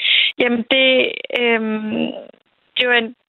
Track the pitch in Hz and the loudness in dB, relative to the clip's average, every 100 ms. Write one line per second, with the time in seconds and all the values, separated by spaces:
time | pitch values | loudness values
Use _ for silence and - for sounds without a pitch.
0 | - - - - 247 240 226 262 262 254 | 0 2 0 0 0 0 0 2 4 4
1 | - - - 247 240 226 220 214 214 233 | 0 -4 -6 -2 0 0 -2 -4 -4 -4
2 | 240 - - - _ _ _ - 247 240 | -4 -6 -16 -20 _ _ _ -2 2 2
3 | 226 - | 0 -8